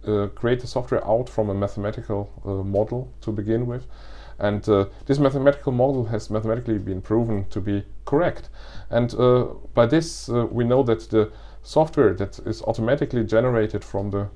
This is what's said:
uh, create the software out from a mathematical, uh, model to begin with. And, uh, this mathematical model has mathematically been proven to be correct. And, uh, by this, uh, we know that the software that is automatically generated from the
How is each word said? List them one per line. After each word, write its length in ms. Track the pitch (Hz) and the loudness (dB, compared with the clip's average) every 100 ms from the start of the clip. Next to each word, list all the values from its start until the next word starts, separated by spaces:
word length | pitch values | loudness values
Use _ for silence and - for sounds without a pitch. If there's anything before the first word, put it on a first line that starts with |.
| - | 0
uh, 220 | 104 101 | 0 0
create 320 | - 117 123 | -2 0 0
the 60 | - | -2
software 380 | 127 117 120 - | -6 -2 -2 2
out 220 | 120 127 | 0 0
from 220 | - 107 | -2 -2
a 40 | |
mathematical, 760 | 98 101 - 101 107 - 101 104 - - | 0 -2 -2 -6 -6 -6 -6 -6 -10 -6
uh, 40 | 98 | -4
model 440 | 98 98 107 123 131 - | 0 0 0 -2 -8 -10
to 120 | - | -6
begin 340 | 104 104 113 123 | -4 0 0 0
with. 200 | 123 - - - - - - | -6 -10 -14 -14 -16 -14 -2
And, 280 | 101 104 104 | -2 0 2
uh, 160 | 101 98 - - | 4 2 -4 -2
this 120 | 139 | 4
mathematical 540 | 139 139 135 139 - | 4 6 4 4 -2
model 320 | 123 131 135 | 2 2 2
has 260 | 110 110 - | -2 -4 -2
mathematically 480 | 107 110 117 120 107 | -2 0 -2 0 -2
been 240 | 95 92 | -2 -6
proven 420 | - 110 117 101 98 | 0 0 2 0 -2
to 100 | 104 | -2
be 220 | 98 101 - - | 0 -2 -2 -12
correct. 440 | - 143 170 - - - - - - | 0 2 2 -2 -12 -14 -14 -12 -2
And, 240 | 117 120 | 0 0
uh, 320 | - 123 127 120 - - | 2 4 6 2 -6 -2
by 120 | - 117 | 4 6
this, 420 | 156 160 - - | 4 2 -8 -2
uh, 180 | 117 117 | 0 0
we 140 | 113 | 0
know 180 | 117 127 | 2 4
that 260 | 120 110 - | 4 2 2
the 200 | 110 104 - - - | 2 2 -2 -18 -18
software 520 | - - 156 - 113 | -2 2 2 4 4
that 240 | 95 101 - 101 | 4 -4 -6 -8
is 160 | 104 | -6
automatically 600 | - 113 113 117 139 123 | -4 0 0 0 0 -2
generated 600 | 107 110 127 117 107 104 | 2 4 4 2 2 -2
from 260 | - 101 101 | -4 -4 -2
the 180 | 101 98 | -2 -4